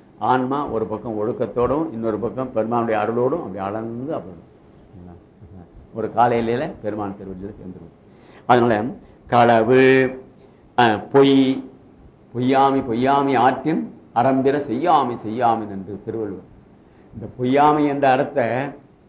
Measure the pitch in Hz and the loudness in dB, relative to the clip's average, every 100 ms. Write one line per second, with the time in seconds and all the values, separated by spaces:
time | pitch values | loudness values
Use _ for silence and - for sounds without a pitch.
0 | _ _ 110 127 127 139 139 113 110 107 | _ _ -2 0 -2 -4 -4 -6 -6 -6
1 | 120 107 110 - 117 123 123 147 160 113 | -8 -6 -6 -4 -6 -2 -2 -2 -4 -6
2 | 113 104 107 113 127 117 113 120 113 107 | -6 -4 -6 -6 -6 -4 -2 -2 -2 -2
3 | 107 117 127 165 104 98 98 110 113 117 | -2 -2 -2 -2 -8 -8 -8 -8 -10 -10
4 | 139 143 95 87 - _ - _ - 95 | -10 -10 -12 -20 -20 _ -20 _ -20 -20
5 | 90 85 - _ 85 92 85 - - 113 | -20 -20 -20 _ -20 -20 -20 -20 -16 -10
6 | 104 107 120 117 113 120 160 - 104 107 | -4 0 2 2 0 -4 -6 -8 -8 -6
7 | 101 98 95 92 98 104 92 92 85 _ | -8 -10 -14 -12 -14 -14 -16 -18 -20 _
8 | _ _ - - - 123 120 104 117 - | _ _ -20 -12 2 4 4 2 -2 -10
9 | - _ - 123 117 113 110 131 131 131 | -18 _ 0 4 6 4 4 6 6 4
10 | 127 - - _ - _ _ - 117 104 | 2 -4 -16 _ -20 _ _ 2 2 2
11 | - 139 139 135 131 131 - - - _ | 2 4 6 6 4 0 -8 -20 -20 _
12 | - _ _ 120 127 135 135 135 120 113 | -20 _ _ -4 0 4 4 2 -2 -2
13 | 131 139 139 123 127 131 151 175 226 - | 0 2 2 2 2 2 -2 -2 -4 -12
14 | - 113 131 131 131 143 - 127 170 151 | -6 0 2 2 2 0 -2 -2 2 2
15 | 123 117 110 117 117 110 104 98 95 95 | 0 -4 -8 0 0 0 -4 -12 -12 -12
16 | 113 113 101 92 - - - _ _ _ | -10 -8 -8 -10 -16 -20 -20 _ _ _
17 | _ 113 101 - 127 139 151 151 147 139 | _ -16 -14 -4 0 4 4 4 0 2
18 | 139 127 147 139 113 123 139 - - _ | 2 2 0 -2 -2 -2 -6 -10 -20 _